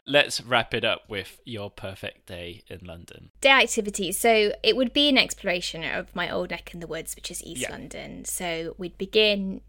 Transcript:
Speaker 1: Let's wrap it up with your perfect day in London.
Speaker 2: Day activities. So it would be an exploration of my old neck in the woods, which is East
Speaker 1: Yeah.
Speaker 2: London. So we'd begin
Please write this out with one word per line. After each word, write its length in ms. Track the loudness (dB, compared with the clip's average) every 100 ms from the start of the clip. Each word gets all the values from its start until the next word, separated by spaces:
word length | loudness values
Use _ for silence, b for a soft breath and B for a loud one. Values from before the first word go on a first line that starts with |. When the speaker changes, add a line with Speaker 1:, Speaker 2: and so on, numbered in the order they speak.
| 2
Speaker 1:
Let's 340 | 4 4 0
wrap 360 | 2 2 2 0
it 100 | 0
up 240 | 0 -4
with 300 | -8 -8 -12 -12
your 260 | -10 -10
perfect 560 | -10 -12 -10 -12 -14 -14
day 340 | -12 -12 -14 -16
in 140 | -16 -14
London. 460 | -16 -16 -20 -20 2
Speaker 2:
Day 80 | 6
activities. 680 | 6 6 0 -4 -4 -4 2
So 320 | 4 6 4 2
it 140 | 2 4
would 180 | 2
be 160 | 2 4
an 80 | 4
exploration 680 | 2 0 -2 -2 -4 -6
of 320 | -6 -6 -6 -6
my 140 | -4
old 200 | -2 -4
neck 180 | -8 -10
in 80 | -14
the 60 | -10
woods, 300 | -10 -10 -10
which 160 | -10
is 120 | -12
East 180 | -10 -8
Speaker 1:
Yeah. 80 | -8
Speaker 2:
London. 520 | -8 -14 -14 -14 -12
So 520 | -10 -6 -4 -4 -6 -8
we'd 220 | -10 -8
begin 600 | 0 4 4 4 -2 -6